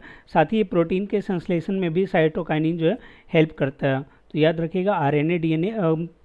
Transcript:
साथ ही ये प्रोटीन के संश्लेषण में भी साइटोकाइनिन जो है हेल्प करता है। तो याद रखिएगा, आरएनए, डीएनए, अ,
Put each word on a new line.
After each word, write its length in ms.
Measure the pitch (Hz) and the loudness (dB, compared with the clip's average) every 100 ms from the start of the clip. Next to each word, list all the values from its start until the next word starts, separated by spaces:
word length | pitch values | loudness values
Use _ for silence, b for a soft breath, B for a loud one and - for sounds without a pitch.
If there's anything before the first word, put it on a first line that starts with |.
| B B - | B B -2
साथ 180 | 175 156 | 0 2
ही 120 | 220 | 2
ये 60 | |
प्रोटीन 420 | 208 175 165 185 202 | 0 0 0 -2 -2
के 160 | 208 | -4
संश्लेषण 580 | - 180 - 170 151 190 | -2 -4 -2 -2 -2 -2
में 140 | 175 | -2
भी 120 | 165 190 | -2 0
साइटोकाइनिन 720 | 185 156 170 165 156 156 175 | 2 2 0 -2 -2 0 0
जो 100 | 160 | 0
है 100 | 233 B B - | 0 B B -2
हेल्प 180 | 165 156 | 2 2
करता 360 | - 135 - 143 | 0 -4 -2 -2
है। 140 | 135 | -2
तो 380 | - _ _ 160 | -6 _ _ 0
याद 220 | 151 165 | 2 2
रखिएगा, 320 | 165 185 190 | -2 -2 -2
आरएनए, 440 | 190 143 147 151 175 | 0 2 2 0 0
डीएनए, 320 | 160 160 185 | 0 0 -2
अ, 380 | 226 165 160 165 - | -2 0 0 -4 -12